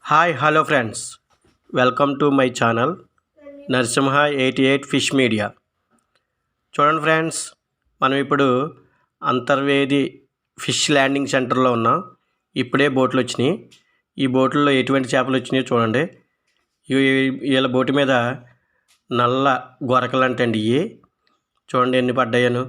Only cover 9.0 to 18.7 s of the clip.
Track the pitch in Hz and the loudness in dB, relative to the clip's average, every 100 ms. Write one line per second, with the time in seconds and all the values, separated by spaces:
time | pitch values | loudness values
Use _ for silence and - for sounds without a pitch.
9 | _ _ - 127 123 139 139 139 135 143 | _ _ -4 -4 0 0 2 0 2 0
10 | 135 - _ _ _ - - 123 - 147 | -2 -6 _ _ _ -12 -6 -4 0 2
11 | 135 139 135 135 123 127 127 117 113 151 | 2 0 -2 -2 0 0 2 2 0 0
12 | - _ _ _ _ - 123 139 143 131 | -4 _ _ _ _ -6 -4 0 0 2
13 | 127 131 123 - 127 208 - _ _ _ | 0 0 -4 -2 -2 -2 -10 _ _ _
14 | _ - 135 127 131 147 147 135 127 135 | _ -6 -2 2 0 2 2 2 0 -2
15 | 127 139 127 131 120 131 127 120 113 113 | 0 -2 0 -2 -2 -4 0 0 0 0
16 | 170 - _ _ _ _ _ _ _ 135 | -2 -8 _ _ _ _ _ _ _ 0
17 | 135 135 135 131 143 131 135 127 127 139 | 2 2 0 -4 -2 0 2 0 0 0
18 | 139 127 120 139 - _ _ | 2 2 0 -6 -14 _ _